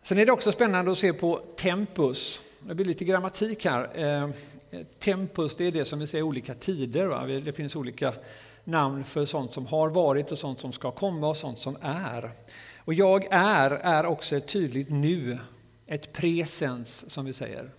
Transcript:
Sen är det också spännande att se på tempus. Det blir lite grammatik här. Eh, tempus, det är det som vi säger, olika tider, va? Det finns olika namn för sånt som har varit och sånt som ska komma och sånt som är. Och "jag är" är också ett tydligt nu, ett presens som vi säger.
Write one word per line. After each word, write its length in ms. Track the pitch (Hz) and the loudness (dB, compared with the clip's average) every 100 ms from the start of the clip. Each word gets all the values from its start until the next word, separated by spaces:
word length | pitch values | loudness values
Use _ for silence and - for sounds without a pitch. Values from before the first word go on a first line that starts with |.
Sen 160 | - 190 | 2 4
är 80 | 220 | 6
det 60 | |
också 200 | 247 214 | 6 4
spännande 400 | - 233 185 180 | 4 4 4 2
att 60 | 180 | 4
se 140 | 196 | 2
på 300 | 160 170 165 - - | 2 0 0 -4 -2
tempus. 840 | 190 180 208 - 139 131 - - - - | 0 0 -4 2 2 2 -2 -4 -10 -18
Det 160 | - | -10
blir 120 | 170 190 | -2 -2
lite 180 | 170 | 0
grammatik 600 | 180 185 185 - 220 214 | 0 0 0 -2 -2 0
här. 260 | 175 123 123 | 0 0 -2
Eh, 360 | - 147 147 143 139 - - - 175 156 - | -2 0 0 -2 -6 -12 -18 -16 -16 -16 -4
tempus, 560 | - 185 190 - 156 | 0 0 -2 -2 -2
det 100 | - | 0
är 80 | 175 | -2
det 120 | 160 | 0
som 140 | 151 147 | -2 -4
vi 80 | 151 | -4
säger, 160 | 156 | -2
olika 320 | 160 131 120 | -2 -2 -6
tider, 520 | 123 - 180 127 131 190 | -8 -4 -2 -2 0 0
va? 200 | 127 127 | 0 -2
Det 260 | 135 147 | -4 -4
finns 240 | 143 147 - | -6 -6 -6
olika 380 | 123 123 139 117 - - - - | -6 -2 -2 -4 -14 -20 -20 -18
namn 400 | - 160 139 139 | -2 2 2 0
för 200 | 135 151 | -4 -2
sånt 300 | 143 156 127 | 0 -2 -4
som 120 | - 127 | -8 -2
har 220 | 156 156 | 2 2
varit 440 | 165 160 139 147 | 4 4 2 0
och 60 | 151 | -4
sånt 220 | 143 127 | -6 -6
som 120 | 135 | -8
ska 180 | 123 131 | -6 -6
komma 380 | - 202 170 151 | -2 -2 0 -2
och 80 | 156 | -2
sånt 220 | 147 123 | -6 -6
som 180 | - 143 | -8 -6
är. 500 | 156 160 185 120 120 117 - - - - | -6 -4 -4 -6 -10 -14 -18 -18 -18 -14
Och 160 | - | -2
"jag 320 | 165 190 196 196 | 4 6 6 6
är" 400 | 190 196 196 139 | 6 6 6 6
är 360 | 143 180 156 165 | 4 4 4 4
också 300 | 160 - 143 | 0 0 -2
ett 120 | 147 | 0
tydligt 420 | 208 160 127 139 | 0 0 -2 0
nu, 480 | 143 147 180 123 123 123 - - _ - | 2 2 2 -2 -6 -8 -18 -20 _ -10
ett 260 | 147 - | -10 -8
presens 1000 | - 170 170 160 - 143 123 117 - - | -2 0 2 0 -2 -2 -4 -8 -10 -10
som 140 | - | -8
vi 80 | 135 | -8
säger. 380 | 131 113 107 127 | -8 -8 -8 -12